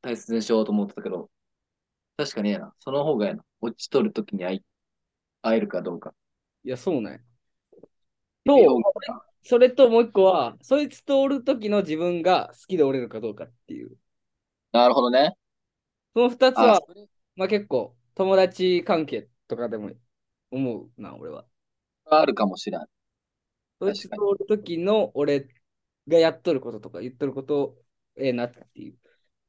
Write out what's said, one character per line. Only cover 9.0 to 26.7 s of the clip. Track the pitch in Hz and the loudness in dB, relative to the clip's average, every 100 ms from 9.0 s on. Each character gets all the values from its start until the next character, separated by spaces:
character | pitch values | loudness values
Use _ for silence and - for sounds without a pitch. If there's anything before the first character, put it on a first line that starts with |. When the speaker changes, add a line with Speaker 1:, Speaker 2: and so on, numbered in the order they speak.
| - - - _ | -6 -16 -18 _
Speaker 2:
そ | - 240 | 0 4
れ | 247 | 4
と | 247 254 | 6 6
も | 226 | 6
う | |
一 | 233 | 2
個 | 208 | 4
は、 | 190 180 120 - | 4 4 0 -6
そ | - 277 | -2 0
い | 294 | 0
つ | - | -6
と | - 277 | -2 0
お | 269 | 2
る | 277 | 0
時 | 247 254 214 | -2 -4 -2
の | 202 | -2
自 | 170 156 | -2 -4
分 | 175 175 | -4 -2
が | 170 170 - | 2 0 0
好 | - - | -12 -4
き | 185 | 0
で | |
お | 139 | 2
れ | 135 | 0
る | 117 | -6
か | 110 | -8
ど | 110 | -10
う | |
か | 101 | -10
っ | 80 _ - | -16 _ -18
て | |
い | - | -16
う。 | - - _ _ _ _ _ _ _ | -16 -20 _ _ _ _ _ _ _
Speaker 1:
な | 117 123 | 2 4
る | |
ほ | 131 | 4
ど | 123 | 2
ね。 | 127 151 - _ _ _ _ _ _ _ | 2 2 -2 _ _ _ _ _ _ _
Speaker 2:
そ | - | 0
の | 247 | 0
二 | 247 262 | 2 2
つ | 247 | 4
は、 | 226 202 | 4 4
Speaker 1:
あ、 | - | 0
そ | |
れ | 190 208 _ _ - | -14 -20 _ _ -6
Speaker 2:
ま | 190 | -2
あ、 | |
結 | 208 202 | -2 -2
構、 | 123 - _ _ | -4 -4 _ _
友 | - 190 190 | -4 2 4
達 | 185 - 185 180 | 4 2 0 0
関 | - 175 151 | 0 -2 -2
係 | 113 - _ - | -8 -10 _ -12
と | 117 | -8
か | 120 | -8
で | 110 | -8
も | 104 - _ _ _ _ _ | -12 -16 _ _ _ _ _
思 | 127 131 110 | -6 -6 -8
う | - - | -12 -20
な、 | 95 64 | -18 -16
俺 | 78 | -16
は。 | 73 - _ _ _ _ _ - | -16 -18 _ _ _ _ _ 2
Speaker 1:
あ | 151 | 4
る | 151 | 4
か | 110 104 | 2 -2
も | 90 | -4
し | - | -10
れ | 90 | -10
ん。 | - _ _ _ _ _ _ _ _ - | -12 _ _ _ _ _ _ _ _ -8
Speaker 2:
そ | 190 | -6
い | |
つ | 208 - | -6 -10
と | 208 202 | -4 -2
お | |
る | 196 202 | -2 -2
時 | 214 208 170 | -4 -4 -6
の | 180 214 196 | 0 0 0
俺 | - 143 143 135 _ _ _ _ _ - | -2 -2 -2 -4 _ _ _ _ _ 0
が | 165 | 4
や | 165 | 4
っ | 160 | 0
と | - | -2
る | 143 | -4
こ | 117 | -4